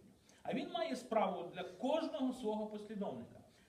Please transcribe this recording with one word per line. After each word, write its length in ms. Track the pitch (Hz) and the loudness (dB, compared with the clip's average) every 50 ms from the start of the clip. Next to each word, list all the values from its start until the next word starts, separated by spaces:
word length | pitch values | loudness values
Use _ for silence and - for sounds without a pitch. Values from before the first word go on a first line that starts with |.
| - - - - - - - - - | -18 -20 -20 -20 -20 -20 -20 -8 -4
А 120 | - 190 | 0 0
він 180 | 269 359 359 349 | 0 0 0 0
має 240 | 339 330 - 262 | 0 0 0 0
справу 540 | - - - 220 214 196 190 - - 170 - - | -2 -2 2 4 4 4 4 2 0 -4 -4 -6
для 80 | 180 175 | -6 -6
кожного 720 | - - - 240 269 302 320 320 - 320 294 262 254 247 | -6 -4 -2 2 4 4 4 4 2 0 2 2 2 0
свого 340 | - 220 214 214 214 214 | 0 0 0 0 0 0
послідовника. 760 | 214 214 208 - - 220 196 196 160 127 117 - - - - - - - - - | -2 -4 -6 -8 -6 -4 -4 -2 -2 -4 -4 -8 -10 -14 -18 -20 -20 -20 -20 -20